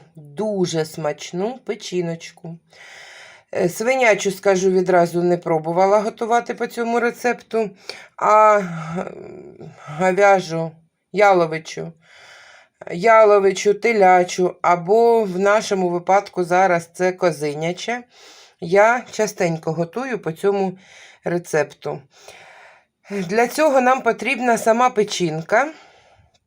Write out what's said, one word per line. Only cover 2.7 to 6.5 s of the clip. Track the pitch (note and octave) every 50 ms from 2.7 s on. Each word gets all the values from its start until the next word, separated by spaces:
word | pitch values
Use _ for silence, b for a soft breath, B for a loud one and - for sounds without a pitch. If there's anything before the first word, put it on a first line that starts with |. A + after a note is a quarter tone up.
| B B B B B B B B B B B B B B B _ -
Е, | - F#3 E3+
свинячу, | E3+ - A3 A#3+ C4 C4 B3+ A3+ G3+ F#3+ - G3
скажу | F#3+ - - G3+ G3 F#3 F#3 F#3+
відразу, | F#3 F#3 F#3 E3+ F#3 F3 E3+ E3 E3 F3 E3+
не | F3 F3 E3+
пробувала | F3 E3 E3 D#3+ D#3 E3 E3+ F3 F#3+ G3 G3+ G#3+
готувати | G3 A3+ A3 - A#3+ G#3+ A#3 A#3+ A#3 -